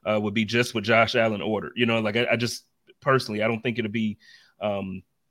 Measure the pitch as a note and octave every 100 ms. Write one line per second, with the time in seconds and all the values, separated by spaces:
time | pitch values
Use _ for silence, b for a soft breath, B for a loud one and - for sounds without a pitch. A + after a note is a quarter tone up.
0 | - G#2+ G#2 G#2 G#2 A#2 B2 A2+ G#2 A2+
1 | A2 B2 A2+ G#2 F#2 G#2 - - A#2 A2+
2 | G#2+ A2 A#2+ A#2+ A#2 - _ _ _ -
3 | D3 C3+ - G#2+ A2 A2 B2 A2+ A2 A2+
4 | A2 G#2 b b b b G#2 G2+ F#2+ F#2
5 | - _ _